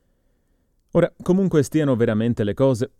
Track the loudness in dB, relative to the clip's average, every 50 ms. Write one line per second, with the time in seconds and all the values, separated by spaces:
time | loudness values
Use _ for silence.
0 | _ _ _ _ _ _ _ _ _ _ _ _ _ _ _ _ _ _ 0 0
1 | 0 0 _ -8 -2 0 0 0 2 2 2 0 0 0 -2 -2 0 0 0 0
2 | 0 0 0 -2 -2 -2 -2 -2 -2 -4 -2 0 0 0 0 0 -4 -8 _